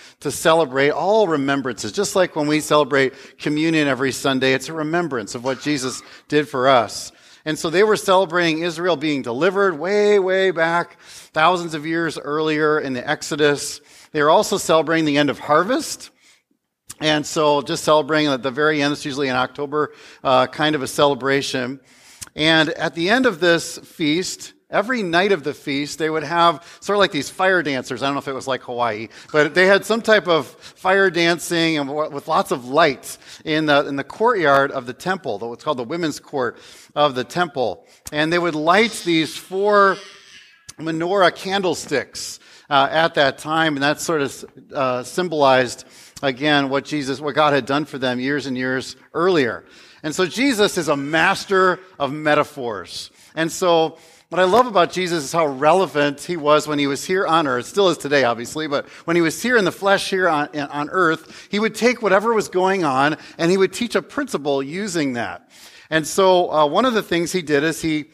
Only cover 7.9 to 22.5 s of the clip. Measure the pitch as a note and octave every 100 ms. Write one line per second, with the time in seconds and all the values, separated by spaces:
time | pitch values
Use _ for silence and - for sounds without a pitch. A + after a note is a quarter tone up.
7.9 | G3+ - F#3+ F#3 F3 E3+ D#3 F3 D#3+ F3+
8.9 | D#3+ D#3 C#3+ A#2+ A#2+ F3+ F#3+ G3 D3+ E3+
9.9 | G#3 G#3 G#3 F#3 F#3+ F#3+ E3 E3 E3+ -
10.9 | - - - - D#3 D#3+ F3+ E3+ D#3 D3+
11.9 | E3 E3 - C#3+ D3+ D#3 D3+ D#3 D3+ C3+
12.9 | B2 C3+ D3+ - D3+ D3 C#3 - - _
13.9 | - - D#3 D3 F#3 G#3 G3 - D#3+ D3+
14.9 | E3 D#3 C#3+ C#3+ A#2+ - D3+ F#3+ C#4+ -
15.9 | - - _ _ _ _ _ _ _ -
16.9 | - D#3 D3+ C#3+ E3 D3+ D3 C3 E3 -
17.9 | D#3 C#3 D#3 D3+ C3 C3 B2+ D3+ D#3 C#3+
18.9 | C#3+ D#3 C3 C#3 B2+ B2+ - C#3+ D3+ D3
19.9 | - - - C#3 B2+ B2+ - D3+ D3+ C3
20.9 | - C#3+ C3 C3+ C#3 C3 C3+ B2 C#3 _
21.9 | _ - - - - D#3